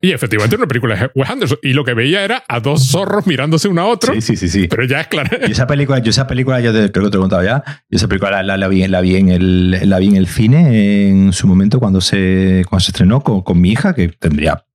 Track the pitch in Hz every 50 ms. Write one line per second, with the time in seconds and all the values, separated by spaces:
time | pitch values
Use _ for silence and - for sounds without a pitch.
0 | - 185 175 123 - 110 107 107 104 113 165 226 254 160 - 123 107 117 110 90
1 | 117 - _ 131 131 135 - 277 143 123 110 - - 143 131 143 147 131 123 113
2 | 117 139 170 202 196 196 240 254 - _ 120 120 110 139 147 165 131 131 143 175
3 | 196 196 196 208 - 196 151 - 135 151 160 160 - 202 185 170 175 214 240 -
4 | - 247 - 110 - - 113 - 98 87 80 101 92 80 - - 123 127 135 147
5 | 160 - - 151 139 - 226 262 277 202 104 98 131 123 147 143 143 131 139 131
6 | 117 113 104 - 135 127 135 123 127 131 131 127 120 117 110 110 107 98 - 95
7 | 98 101 98 98 95 95 95 90 90 98 120 143 - - 143 - _ _ - -
8 | 104 98 101 95 98 98 98 98 95 98 98 98 98 95 95 95 92 95 95 90
9 | 92 92 92 95 98 92 90 90 92 92 90 92 90 90 92 92 98 98 98 92
10 | 95 101 101 95 95 90 - - 107 110 127 160 175 147 117 107 104 101 101 101
11 | 101 98 98 95 95 98 92 - - 98 92 92 98 104 110 127 123 104 95 98
12 | 92 - - 101 95 92 95 95 95 95 92 92 90 - - 95 - - - -
13 | - 92 113 139 143 - 113 98 90 - 92 85 90 90 110 117 - 202 175 -
14 | 90 82 82 _ - 82 76 73 76 80 76 - _ _ _